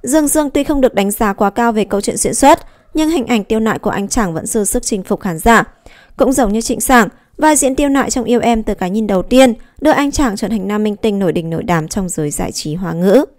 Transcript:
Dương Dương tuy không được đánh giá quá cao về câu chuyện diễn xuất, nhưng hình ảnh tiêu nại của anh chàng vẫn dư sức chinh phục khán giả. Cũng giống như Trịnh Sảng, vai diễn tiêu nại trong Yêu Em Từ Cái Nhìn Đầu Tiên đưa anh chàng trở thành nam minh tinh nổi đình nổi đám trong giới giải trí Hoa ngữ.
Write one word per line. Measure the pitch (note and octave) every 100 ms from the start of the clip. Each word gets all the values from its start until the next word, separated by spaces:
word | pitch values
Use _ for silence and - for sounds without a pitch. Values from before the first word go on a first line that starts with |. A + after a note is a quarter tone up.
Dương | B3 D4+ D4
Dương | D#4 D4
tuy | C#4+
không | C#4 C#4+
được | B3+
đánh | - G3
giá | G3+ G#3+
quá | G3 G3+
cao | G3 A#3
về | A3 G3+
câu | G3
chuyện | G3+ -
diễn | -
xuất, | A3+ C#4 E4 - _ _
nhưng | D4+ D#4
hình | D#4+ A#3
ảnh | A#3+
tiêu | G3 A3
nại | A3 F#3
của | G#3
anh | - G3
chàng | - G3
vẫn | D#3+ -
dư | A3+ G3
sức | B3
chinh | - G#3
phục | F#3 G3
khán | G3+ E3
giả. | A3+ A3+ - _ - - _ -
Cũng | G#3
giống | C4+ A3
như | G#3+
Trịnh | A3+ A#3+
Sảng, | - B3+ G3 - _ -
vai | D#4 D4+
diễn | C4+ C4+
tiêu | C#4+
nại | C#4 -
trong | C4 A3+
Yêu | A#3+
Em | A#3 A3+
Từ | A3
Cái | G3+ F3+
Nhìn | G#3 G#3+
Đầu | G3
Tiên | - B3 C4 A3 - -
đưa | D4
anh | D4+ C#4+
chàng | C#4+ C4+ G3
trở | A3
thành | A3 F#3+
nam | G#3
minh | G#3+ G3+
tinh | A3+ G3+
nổi | F#3+
đình | E3+ E3
nổi | E3
đám | - E3 D#3
trong | - F3+
giới | E3 D3+
giải | D3 E3+
trí | E3 D#3 D#3+
Hoa | F#3
ngữ. | E3 F3+ G#3+ D#4